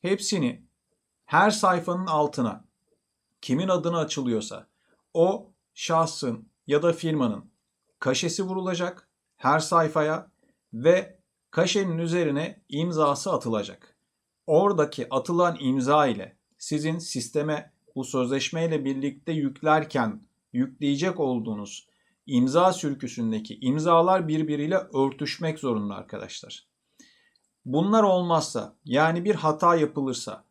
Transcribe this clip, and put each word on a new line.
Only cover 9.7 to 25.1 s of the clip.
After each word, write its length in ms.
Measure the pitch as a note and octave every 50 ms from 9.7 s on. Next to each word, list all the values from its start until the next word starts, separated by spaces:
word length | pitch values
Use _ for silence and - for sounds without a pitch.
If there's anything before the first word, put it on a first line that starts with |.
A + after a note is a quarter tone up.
| F3+ E3+ D#3+ D3+ D#3 D#3+ D3+ D3+ D#3 E3+ - _ _ _ _ _ _ _ _ _ -
ve 460 | A2+ B2 D#3+ F3 F#3 G3 - - _ _ _ _ _ _ _
kaşenin 480 | - D#3+ F3 F3 - G#3+ G3 F3+ E3 E3
üzerine 640 | E3+ E3 E3 F3 E3+ D3+ C#3 C#3+ D#3+ F#3 - _ _ _
imzası 640 | C3+ D3 E3+ F3 E3+ D#3 D#3 C#3+ C#3+ C#3+ - - E3+
atılacak. 640 | C#3 - B2 A2+ G#2+ G2+ G2+ F#2+ - - _ _ _ _ _ _ _ _ _ _ _ _
Oradaki 600 | - D#3 D#3+ F#3+ G3+ G3+ E3 D3 C#3+ - - A#2+ -
atılan 460 | C3 C3+ C3 - F3 E3+ F3+ F3 E3 -
imza 460 | C#3+ C3 C3 C#3 B2 C3 D3 D3+ D3
ile 300 | C3+ A2 G2 F#2 - _ _ _ _ _ _
sizin 400 | - - D#3 D3 D3 D#3+ D#3+ F3
sisteme 720 | E3 - - C3+ A#2+ - - D#3 D3 D#3 D3+ D3 D3 - _ _ _ _ _
bu 80 | C3+ C3
sözleşmeyle 800 | - - C3 B2+ A#2+ C#3 C#3 C3+ - - E3 E3 E3 D#3+ D3+ C3+
birlikte 480 | C3+ C3+ C3+ C3+ C#3+ C#3 - _ - E3
yüklerken 880 | D#3+ C#3+ C#3 C#3 - - D#3 D3+ D#3 D3+ - - C#3 A#2+ A2 G2+ - - _ _ _ _ _ -
yükleyecek 680 | B2 C3 C3 - _ D3 C#3+ C#3+ C#3 E3 F#3+ F3+ F3+
olduğunuz 720 | D3+ C3 B2+ A#2+ A2 A#2 A2 G#2 G#2 G2+ - - _ _ _ _ _ _ _ _ _
imza 460 | - C3+ B2 B2 C3 C3+ E3+ F3+ F#3+ F3+
sürküsündeki 840 | - - D3 C#3 C3+ - A#2+ - - A#2 A2+ A2 G#2+ G#2+ - - -
imzalar 680 | - B2 C#3 D#3 D#3 F3 E3+ E3 E3 F#3 F#3 F#3 E3+ D#3
birbiriyle 480 | D#3 D#3 D#3 D3+ D3 C#3+ D3 D#3 F#3
örtüşmek 840 | F#3 F#3+ - - C3+ C3+ C#3